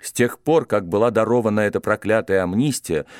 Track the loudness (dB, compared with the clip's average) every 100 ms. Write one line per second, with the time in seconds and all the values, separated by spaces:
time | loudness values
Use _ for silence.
0 | -8 -2 -2 -2 0 0 2 -2 0 0
1 | 2 2 2 2 0 0 0 -2 -2 -2
2 | 0 0 2 0 0 0 0 -2 -4 -6
3 | -6